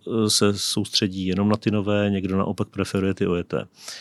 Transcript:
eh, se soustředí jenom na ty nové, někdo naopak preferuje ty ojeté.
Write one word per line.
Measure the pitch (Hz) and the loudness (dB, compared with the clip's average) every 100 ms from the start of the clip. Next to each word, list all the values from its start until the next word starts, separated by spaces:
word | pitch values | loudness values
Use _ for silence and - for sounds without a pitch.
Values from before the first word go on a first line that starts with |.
| - | -4
eh, | 113 107 | 0 2
se | - 101 101 | 4 2 2
soustředí | - 107 101 - 104 95 92 | -2 -2 -2 0 -2 -2 -2
jenom | 92 101 | 2 2
na | 107 | 2
ty | 110 | 0
nové, | 104 101 104 101 | 0 2 2 2
někdo | 98 92 95 | 0 0 0
naopak | 95 90 101 | 0 -2 -4
preferuje | 101 95 98 95 | -4 -2 0 0
ty | 90 95 | 0 0
ojeté. | 87 85 73 - - - - | 0 -2 -6 -6 -14 -16 -16